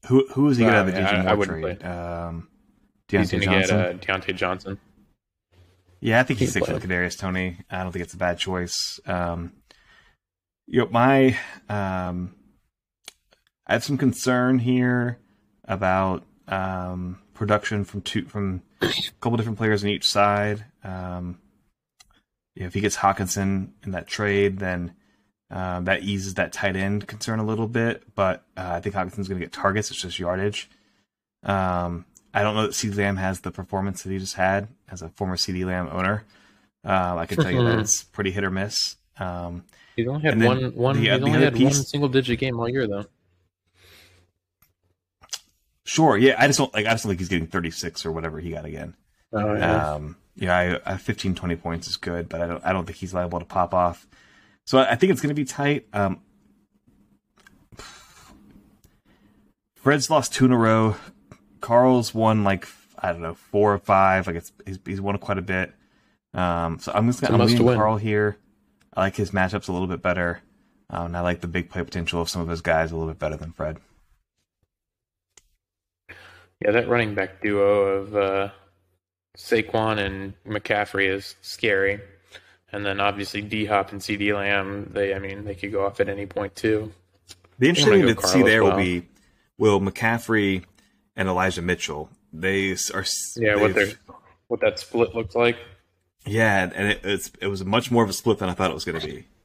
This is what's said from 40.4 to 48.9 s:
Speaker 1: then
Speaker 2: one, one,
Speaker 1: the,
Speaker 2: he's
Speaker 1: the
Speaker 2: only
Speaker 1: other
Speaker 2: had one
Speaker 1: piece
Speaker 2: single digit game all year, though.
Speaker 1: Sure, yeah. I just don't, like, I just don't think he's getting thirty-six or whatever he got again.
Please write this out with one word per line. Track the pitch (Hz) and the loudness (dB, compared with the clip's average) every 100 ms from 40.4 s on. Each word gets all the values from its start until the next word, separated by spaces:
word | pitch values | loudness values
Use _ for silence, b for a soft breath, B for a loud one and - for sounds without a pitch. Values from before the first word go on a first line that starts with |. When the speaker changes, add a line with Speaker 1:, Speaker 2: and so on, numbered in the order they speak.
Speaker 1:
then | 113 | 4
Speaker 2:
one, | 127 127 | 4 -2
one, | 120 123 135 | 0 2 4
Speaker 1:
the, | |
Speaker 2:
he's | 110 | 2
Speaker 1:
the | |
Speaker 2:
only | 107 - | 2 2
Speaker 1:
other | 151 147 | 4 4
Speaker 2:
had | |
one | 117 | 6
Speaker 1:
piece | 131 139 131 | 4 4 0
Speaker 2:
single | 143 143 | -2 2
digit | 131 127 117 | 2 2 -2
game | 135 120 | -2 -2
all | 117 | -2
year, | 131 117 | -2 -2
though. | 98 101 _ _ _ _ _ _ _ b b b b b _ _ _ _ _ _ _ _ _ _ - _ _ _ _ | -4 -8 _ _ _ _ _ _ _ b b b b b _ _ _ _ _ _ _ _ _ _ -16 _ _ _ _
Speaker 1:
Sure, | - - 160 107 | -6 4 4 6
yeah. | 131 127 | 6 6
I | 139 | 4
just | 135 | 4
don't, | 135 | 0
like, | 110 107 | 0 0
I | |
just | 117 | 0
don't | 110 | 0
think | 92 | -2
he's | 90 | 0
getting | 92 80 | -2 -2
thirty-six | 95 85 - 87 - | -4 -4 -6 -10 -8
or | 82 | -6
whatever | 80 80 78 | -6 -6 -8
he | 85 | -8
got | 78 78 | -10 -10
again. | 76 78 | -12 -12